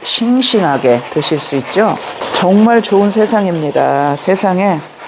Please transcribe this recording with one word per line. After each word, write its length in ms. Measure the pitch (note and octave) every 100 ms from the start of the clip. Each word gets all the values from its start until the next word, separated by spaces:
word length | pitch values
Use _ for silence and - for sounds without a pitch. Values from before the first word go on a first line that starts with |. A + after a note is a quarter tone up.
싱싱하게 960 | - - A#3 B3 C4 A3+ E3+ C#3 C3 A#2+ -
드실 300 | - D3 D3+
수 160 | - C#3
있죠. 400 | B2+ F#3 G#3+ D3+ - - -
정말 480 | - F#3 G3 A3 A#3
좋은 280 | A3 G3 G3+
세상입니다. 1040 | G3+ G#3+ A3+ G3 E3+ D3+ C#3 C3+ C#3 C#3+ C#3+
세상에 640 | - F#3+ G3 F3+ G3 E3 - -